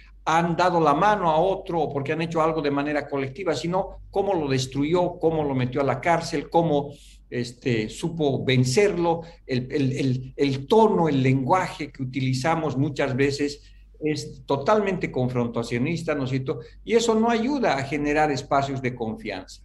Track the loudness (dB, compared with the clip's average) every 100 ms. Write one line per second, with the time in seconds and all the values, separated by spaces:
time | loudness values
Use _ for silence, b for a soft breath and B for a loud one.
0 | B -8 0 2 2 2 4 4 4 6
1 | 4 4 2 2 2 0 -2 -2 -2 -2
2 | -4 -2 -2 0 0 0 0 0 0 -4
3 | -2 -4 -4 -4 -2 -2 -2 -2 -4 -10
4 | -6 -2 0 0 0 -2 -2 -2 2 2
5 | 0 0 0 0 0 0 0 0 0 0
6 | 2 2 0 -6 0 2 4 2 0 B
7 | B B -8 -6 -6 -6 -2 0 -2 -6
8 | -6 0 0 0 2 2 4 4 2 2
9 | 0 0 B B -6 -4 -2 -2 0 0
10 | -2 -2 -6 -2 0 0 2 6 6 4
11 | 2 2 2 2 2 2 0 -6 -12 -8
12 | -6 -4 -2 0 0 0 0 0 0 0
13 | -2 2 0 0 -4 -6 b b -20 -8
14 | -6 -4 -8 -14 -4 -2 2 2 2 -2
15 | -4 -2 -2 -2 -2 -4 -4 -2 -2 -2
16 | -2 -2 -2 -4 -4 -6 B B 0 2
17 | 4 2 2 2 0 0 0 0 -2 -4
18 | 0 2 2 -2 0 0 0 -4 -6 -4
19 | -6 -6 -8 -10 -12 -20